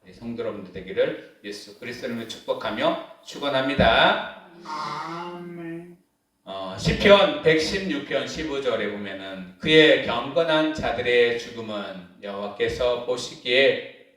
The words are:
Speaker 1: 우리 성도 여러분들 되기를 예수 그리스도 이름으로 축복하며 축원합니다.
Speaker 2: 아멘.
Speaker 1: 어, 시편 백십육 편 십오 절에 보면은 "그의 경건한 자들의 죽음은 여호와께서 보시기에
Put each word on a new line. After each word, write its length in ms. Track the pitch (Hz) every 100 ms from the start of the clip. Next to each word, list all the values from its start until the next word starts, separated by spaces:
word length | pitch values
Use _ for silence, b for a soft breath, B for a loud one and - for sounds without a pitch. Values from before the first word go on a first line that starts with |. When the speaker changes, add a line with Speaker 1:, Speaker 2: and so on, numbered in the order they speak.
Speaker 1:
우리 100 | -
성도 280 | - 117 117
여러분들 300 | - 101 92
되기를 640 | 92 - 214 269 - - _
예수 360 | - - - -
그리스도 280 | 120 120 131
이름으로 200 | 117 117
축복하며 880 | - - - - 107 156 165 - -
축원합니다. 1200 | - - 139 131 135 139 117 123 175 - - - - -
Speaker 2:
아멘. 1300 | - 175 - - 160 170 175 175 175 170 165 170 175 175 _ _ _ _
Speaker 1:
어, 320 | - - 95 95
시편 680 | 160 - 202 202 185 -
백십육 640 | 160 160 156 196 185 139 -
편 200 | 139 123
십오 340 | - 156 139
절에 300 | 131 110 104
보면은 640 | 104 98 95 95 95 - -
"그의 460 | 160 156 151 127 -
경건한 680 | - 135 165 165 156 156
자들의 680 | - 120 123 123 120 117 117
죽음은 440 | - 117 110 104 95 92 - _
여호와께서 840 | 101 101 101 - 117 - 123 120 123
보시기에 1000 | 123 - - 123 127 135 - - - _